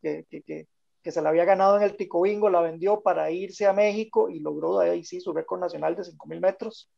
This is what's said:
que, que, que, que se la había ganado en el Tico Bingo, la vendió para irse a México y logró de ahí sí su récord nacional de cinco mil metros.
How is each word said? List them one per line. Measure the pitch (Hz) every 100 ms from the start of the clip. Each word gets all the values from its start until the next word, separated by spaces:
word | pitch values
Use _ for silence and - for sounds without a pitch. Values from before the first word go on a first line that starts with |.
que, | 160 151 160
que, | 156
que, | - 151 - _ _ _
que | -
se | 165
la | 156
había | 160
ganado | 175 190 190 202
en |
el | 208 202
Tico | 185 170
Bingo, | 185 208 208
la | 180
vendió | 170 165 180 208
para | 196 165 156
irse | 170 190 185 202
a |
México | 190 208 208 220 226 220
y | 165
logró | 151 151 165 196
de | 175
ahí | 175
sí | 165 180
su | 180
récord | 160 160 185
nacional | 180 165 156 175
de | 175
cinco | 160 147
mil | 160
metros. | 180 196 220 220 -